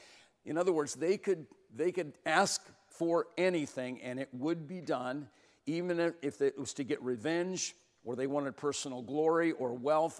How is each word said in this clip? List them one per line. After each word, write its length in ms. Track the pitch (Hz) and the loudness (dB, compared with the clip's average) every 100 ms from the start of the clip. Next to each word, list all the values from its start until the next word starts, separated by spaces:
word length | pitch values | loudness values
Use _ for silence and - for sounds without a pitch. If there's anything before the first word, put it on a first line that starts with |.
| - - - _ | -20 -20 -20 _
In 140 | - 151 | -6 0
other 160 | 180 | 2
words, 220 | 160 143 127 | 2 0 0
they 220 | 160 202 | 0 2
could, 280 | - 180 151 - _ | 2 -2 -4 -20 _
they 200 | 110 165 | -2 -2
could 240 | 180 151 - 156 | 0 -4 -6 2
ask 360 | 160 196 - - - _ | 4 4 0 -6 -20 _
for 400 | - 170 170 - - | -2 2 2 2 0
anything 640 | 185 175 143 - 127 127 | 2 2 -2 -4 -8 -8
and 180 | 127 127 | -8 -8
it 80 | 135 | -8
would 340 | 127 143 170 147 | -4 -2 -2 -4
be 140 | 185 | -8
done, 480 | 151 139 127 139 139 _ _ _ - | -4 -2 -2 -6 -8 _ _ _ -4
even 340 | 165 180 170 | -2 0 2
if, 140 | 170 - | 0 0
if 200 | 143 - | -6 2
it 180 | 139 135 | 2 2
was 140 | 131 | -4
to 100 | - | -6
get 180 | 135 147 | -2 -2
revenge 720 | 123 123 127 170 180 185 - - _ _ | -2 -2 0 0 0 -2 -4 -8 _ _
or 140 | - 120 | -6 -2
they 100 | 135 | 0
wanted 300 | 143 139 - | 0 -2 -2
personal 440 | 147 135 143 127 | -2 -2 -6 -8
glory 520 | 123 143 160 165 165 | -4 2 4 6 4
or 200 | - 127 | 2 -2
wealth 460 | 123 127 156 160 - | -2 2 4 2 -2